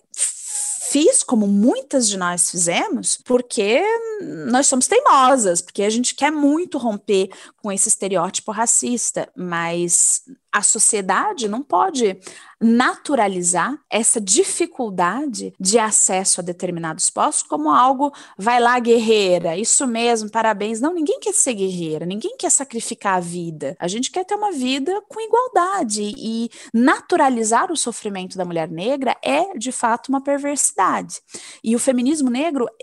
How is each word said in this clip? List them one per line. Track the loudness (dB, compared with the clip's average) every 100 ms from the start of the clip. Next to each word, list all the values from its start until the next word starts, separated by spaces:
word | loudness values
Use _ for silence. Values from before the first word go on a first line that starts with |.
| _ -6 -6 -6 -10 -8 -6 -6 -2
fiz | 2 4 4
como | 2 2 4
muitas | 4 4 2 0 0 0
de | 0
nós | -2 -2 -2
fizemos, | -2 0 0 0 -2 -4 -4
porque | 0 0 0 -2 2 2 2 0 -4 -8 -8 -8 0
nós | 2 2
somos | 2 2
teimosas, | 4 6 6 6 4 2 0
porque | -4 -2
a | 0
gente | 0 -2
quer | 0 -2
muito | 2 2 2 -2 -4
romper | -4 -4 0 0 0 -6 -20 _
com | -6
esse | -2 0
estereótipo | 0 0 -2 -2 -4 -6
racista, | -2 0 0 0 -2 -4 -4 -8
mas | -8 -6 -4 -4 -2 0 2 2 0 -6 -20 _
a | -2
sociedade | 0 2 0 0 0 0 -2 -4 -4
não | -4
pode | -2 0 0 2 0 0 -10 -20 -20 0
naturalizar | 4 4 2 -2 -2 0 0 0 0 0 -2 -4 -4
essa | 0 0 0
dificuldade | 2 2 2 -2 -4 -4 -4 0 0 0 -4 -6 -10 -4
de | 2 2
acesso | 4 2 2 0 0 -2
a |
determinados | -4 -6 -6 -4 -6 -4 -2
postos | 0 0 0
como | -4 -2 2
algo, | 4 4 4 -2 -4 -16 -4
"vai | 0 4
lá, | 4 4
guerreira, | 4 4 4 4 4 2 0 -2
isso | 0 0 0
mesmo, | 0 0 0 -2
parabéns". | 0 0 0 -2 -2
Não, | -2
ninguém | 0 -2 -2
quer | -2
ser | 0 0
guerreira, | 0 -2 -4 -4 -4 -6
ninguém | -6 -8 -4
quer | 0
sacrificar | 0 -2 -8 -8 -4 -2 -2
a |
vida. | -2 -6 -8 -8 -8 -6
A | -6
gente | -4 -4
quer | -6 -4
ter | -4
uma | -4
vida | -2 -2 -2 -2 -4 -6
com | -10
igualdade | -2 0 2 0 0 0 -2 -4 -6 -6
e | -6 -4 -6 -10 -4
naturalizar | 2 4 2 0 2 2 2 2 2 2
o | -2
sofrimento | -6 -6 -8 -8 -8 -6
da | -4
mulher | -4 -4
negra | -4 -2 -2 -2 -2
é, | 0 0 -2 -6
de | -8
fato, | -2 0 0 0
uma | -2
perversidade. | 0 -2 -2 -2 -2 0 0 0 -4 -12 -16 -18 -18 -8
E | -2 2
o |
feminismo | 2 2 2 2 0
negro, | 0 -2 -2 -4 -6